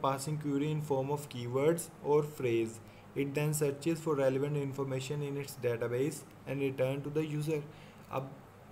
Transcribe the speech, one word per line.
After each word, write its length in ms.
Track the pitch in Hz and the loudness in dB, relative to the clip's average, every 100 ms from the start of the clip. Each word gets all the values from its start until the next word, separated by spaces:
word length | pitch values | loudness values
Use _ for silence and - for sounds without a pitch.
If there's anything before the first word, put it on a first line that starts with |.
passing 380 | 139 135 147 151 147 | 0 0 -2 -2 0
query 280 | 139 151 | 0 2
in 80 | 156 151 | 0 0
form 180 | 135 135 | 0 0
of 180 | 143 147 123 | -2 -4 -6
keywords 460 | 120 127 147 170 - - 139 | -2 2 4 4 -2 -8 2
or 140 | 147 | 4
phrase। 580 | 151 - 127 117 113 110 - - - - | 4 -2 2 2 2 -4 -16 -18 -10 -2
It 160 | 143 | 0
then 200 | 139 151 151 | 2 0 2
searches 340 | 147 139 165 160 | 2 2 0 0
for 220 | 160 143 | 2 4
relevant 440 | 135 131 143 147 | 4 4 2 2
information 520 | 139 131 135 131 131 147 143 | 0 0 0 0 -2 -2 -2
in 140 | 139 | -2
its 200 | 139 - 123 | -4 -2 0
database 500 | 117 120 123 143 156 - - - | 2 0 2 0 0 -10 -14 -6
and 80 | 135 | 0
return 460 | 139 135 131 139 143 | 0 2 0 0 -2
to 80 | 147 | -2
the 240 | 156 151 | 0 0
user। 220 | 151 156 147 - - - - | 0 0 -2 -12 -18 -18 -6
अब 200 | 135 135 - - - - | -6 -6 -12 -18 -20 -20